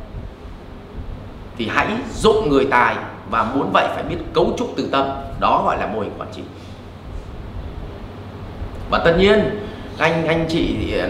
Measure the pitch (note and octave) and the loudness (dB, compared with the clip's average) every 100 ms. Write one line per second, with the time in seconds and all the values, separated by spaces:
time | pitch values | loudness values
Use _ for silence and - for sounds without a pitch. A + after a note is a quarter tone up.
0 | - - - - - - - - - - | -10 -10 -10 -12 -14 -14 -14 -16 -12 -10
1 | - - - - - - G#2+ C3+ - A3+ | -8 -10 -10 -12 -12 -6 0 2 2 0
2 | C4+ - - D3 D3 C#3 C3+ B2 A#2 G#2+ | -4 4 6 6 6 4 6 6 6 2
3 | - - - A2+ A2 C#3 F3+ F#3+ - - | -4 -10 -2 0 2 2 4 4 2 0
4 | - - - D#3 G#3 - - - - C#3 | -4 -6 -2 2 2 2 -2 -4 0 0
5 | C3+ - - - G3+ C#4 F3+ - A3 G#3+ | 0 -2 -8 0 2 4 2 0 -2 -2
6 | G3 - - - - - - - - - | -4 -6 -10 -10 -12 -14 -16 -16 -16 -14
7 | - - - - - - - - - - | -12 -10 -10 -12 -10 -10 -10 -10 -10 -10
8 | - - - - - - - - - G#3 | -12 -12 -12 -12 -12 -10 -8 -8 -2 2
9 | E3+ E3+ G3 A3 - - - - - - | 4 6 8 6 4 -2 -6 -8 -10 0
10 | D#3+ E3 D#3 E3 D#3+ D#3+ - - F2 - | 2 4 2 2 2 2 2 0 0 0
11 | F2+ | 4